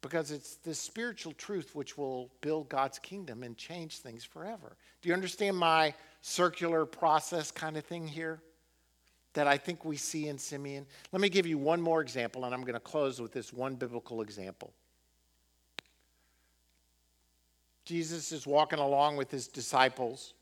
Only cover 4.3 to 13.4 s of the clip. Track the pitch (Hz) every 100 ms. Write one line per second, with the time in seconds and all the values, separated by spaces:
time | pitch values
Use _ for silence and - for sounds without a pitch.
4.3 | 156 180 220 123 - _ _ 175 175 185
5.3 | - 202 190 170 160 156 139 - - -
6.3 | - 175 170 170 165 156 - 165 156 -
7.3 | 170 151 - 156 156 147 170 160 147 165
8.3 | 160 160 _ _ _ _ _ _ _ _
9.3 | - 143 143 - 170 160 147 - 160 151
10.3 | 139 - 143 143 139 139 - - 185 202
11.3 | 185 170 156 143 170 165 160 139 123 117
12.3 | 127 127 127 127 117 - 156 139 123 117
13.3 | 131